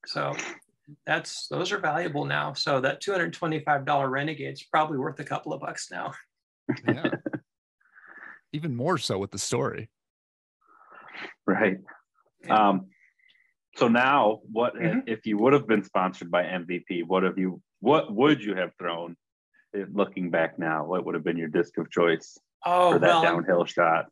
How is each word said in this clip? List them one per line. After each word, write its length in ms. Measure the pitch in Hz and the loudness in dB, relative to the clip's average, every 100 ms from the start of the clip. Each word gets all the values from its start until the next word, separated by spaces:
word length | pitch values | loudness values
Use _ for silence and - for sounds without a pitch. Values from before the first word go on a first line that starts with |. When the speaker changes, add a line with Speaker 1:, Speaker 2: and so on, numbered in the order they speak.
| - | -8
Speaker 1:
So 280 | 73 69 - - - _ _ _ 147 - | -6 -6 -6 -10 -14 _ _ _ -16 -4
that's, 440 | 160 - - - | -4 -4 -14 -8
those 240 | 143 170 | -6 -4
are 60 | 403 | -2
valuable 440 | - 156 175 147 | -2 -2 -4 -4
now. 300 | 143 147 147 | -4 -2 -4
So 260 | 135 - 135 | -4 0 0
that 220 | 131 139 | 0 -2
two 100 | - | -2
hundred 220 | 196 170 | -2 -2
twenty-five 500 | - 165 156 143 143 | -2 -4 -2 0 0
dollar 260 | 135 143 139 | 2 0 0
Renegade's 540 | 131 147 151 139 139 | -2 -4 -6 -10 -12
probably 340 | - 160 156 147 | -2 0 0 -2
worth 220 | 147 151 | -4 -6
a 60 | 143 | -8
couple 260 | 147 - | -8 -6
of 80 | 156 | -8
bucks 320 | - - - | -8 -10 -12
now. 220 | 180 - 143 - _ _ _ - - - | -10 -10 -10 -20 _ _ _ -6 -2 0
Speaker 2:
Yeah. 240 | 135 151 - - - _ _ _ _ _ _ - - - - _ | 0 0 -4 -6 -10 _ _ _ _ _ _ -20 -20 -20 -20 _
Even 200 | 151 160 | -8 -4
more 240 | 120 139 175 | -2 0 0
so 200 | - 98 | 0 -4
with 140 | 98 | -4
the 60 | 101 | -6
story. 500 | - 123 131 - 113 _ _ _ _ _ _ _ _ _ _ - - - - - - | -4 -2 -2 -4 -12 _ _ _ _ _ _ _ _ _ _ -20 -20 -16 -16 -8 0
Speaker 3:
Right. 340 | 95 101 95 - - _ _ _ _ - | 2 2 0 -8 -20 _ _ _ _ 2
Speaker 1:
Yeah. 240 | 107 104 | 4 6
Speaker 3:
Um, 180 | 95 - _ _ _ _ _ _ _ _ - | 4 -2 _ _ _ _ _ _ _ _ 0
so 140 | 123 | 4
now, 500 | 117 131 143 107 110 - | 4 6 6 4 2 -4
what 260 | 110 123 - | 0 0 0
Speaker 1:
Mm-hmm. 240 | 170 240 269 | -2 0 -2
Speaker 3:
if 180 | 110 113 | -6 -2
you 120 | 104 | 2
would 120 | 117 | 6
have 160 | 139 110 | 4 4
been 160 | 107 | 0
sponsored 480 | 98 101 92 92 85 | 2 0 0 -4 -2
by 140 | 85 85 | 0 0
M 200 | 92 85 | -4 -4
V 200 | 87 - | -8 -4
P? 160 | 87 | -6
What 200 | 82 92 | 0 2
have 140 | 92 95 | 2 0
you? 240 | 92 85 _ _ | -4 -4 _ _
What 340 | 101 151 - 104 | 2 2 2 2
would 260 | 143 143 | 4 4
you 140 | 104 92 | 0 -4
have 160 | 90 _ | -4 _
thrown? 380 | 87 85 85 87 _ _ _ _ _ 101 | -8 -6 -8 -14 _ _ _ _ _ -8
eh, 80 | 95 | -6
Looking 380 | 101 95 - 90 | -2 -2 0 -2
back 260 | 82 80 - | 0 0 -2
now, 280 | 80 80 76 | -2 -2 -2
what 180 | 92 85 | -4 -2
would 100 | 85 | -4
have 80 | 80 | -2
been 100 | 85 | -4
your 120 | 80 | -2
disc 280 | 82 85 - | -2 -2 -4
of 120 | 82 | -4
choice 460 | - 85 82 - - _ _ 175 | 2 2 2 -4 -20 _ _ 0
Speaker 1:
Oh, 280 | 180 180 | 4 4
Speaker 3:
for 60 | 165 | 6
that 80 | 87 | 6
Speaker 1:
well, 100 | - 85 | 6 4
I'm 180 | 85 | 2
Speaker 3:
downhill 220 | 82 87 85 | 2 2 2
shot? 400 | - 85 82 - | 2 4 2 -2